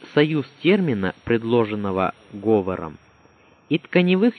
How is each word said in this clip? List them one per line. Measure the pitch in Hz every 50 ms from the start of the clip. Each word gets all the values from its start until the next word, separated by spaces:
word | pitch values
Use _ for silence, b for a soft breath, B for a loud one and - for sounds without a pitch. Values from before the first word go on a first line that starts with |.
| - - -
союз | 151 151 151 160 151 131 - - -
термина, | - 170 202 202 185 156 117 101 95 90 - _ -
предложенного | - 117 113 117 113 120 120 113 104 107 104 101 98 92 95 92 85 - _ - -
Говором, | - 101 104 110 110 104 92 92 90 85 82 80 76 - _ _ _ _ _ _ _ _ _ _ _ _ _ -
и | 151 160
тканевых | - - - 180 180 180 185 185 214 247 -